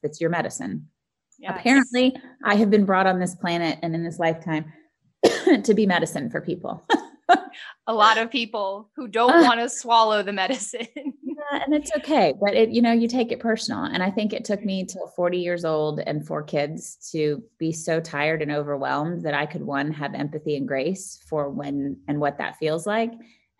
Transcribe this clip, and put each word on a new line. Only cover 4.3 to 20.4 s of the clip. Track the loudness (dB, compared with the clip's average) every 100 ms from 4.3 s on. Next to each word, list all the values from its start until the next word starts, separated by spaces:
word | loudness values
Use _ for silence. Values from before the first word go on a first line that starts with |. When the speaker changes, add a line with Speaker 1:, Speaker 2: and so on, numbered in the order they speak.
| -2 -4 -4 -4 -16 _ _ _
Speaker 1:
<coughs> | _ 2 4 4 4
to | 6 4
be | 4
medicine | 2 0 -4 -6
for | -6
people. | -6 -6 -8 -10 0
<laughs> | 0 0 -12 2 2 2 -16 -18 -12 -4
Speaker 2:
A |
lot | 4 6 6
of | 0
people | -2 -4 -4 -6 -6 -12 -14
who | -6
don't | 2 6 8
Speaker 1:
Uh. | 6
Speaker 2:
wanna | 4 0
swallow | -6 4 6 6 2
the | 0
medicine. | -2 -2 -4 -6 -10 -10 -10
<laughs> | -10 -10 -12 -10 -6
Speaker 1:
Yeah, | -4 0
and |
it's | -2 0 -6
okay, | 0 4 4 2
but | 0
it, | 4 4
you | 4
know, | 4
you | 4 2
take | 0 -2
it | -2
personal. | -2 -2 -2 -4 -4
And | -2
I | -2
think | 0 -2
it | -4
took | -4 -4 -2
me | -4 -6
till | -10 -10
forty | -2 -2 0
years | -2 -2
old | -2 0 0 -2
and | -4 -6 -4
four | -8
kids | -4 -2 -2 -6 -14 -18 -8
to | -2 0 -2 -8 _
be | -4
so | -4 -2 -2
tired | -2 -2 -2 0
and | -2
overwhelmed | -4 -4 -4 -2 -2 -2 -4
that | -2
I | -2 -2
could, | -6
one, | -4 -4 -4
have | -4 -8
empathy | -6 -6 -6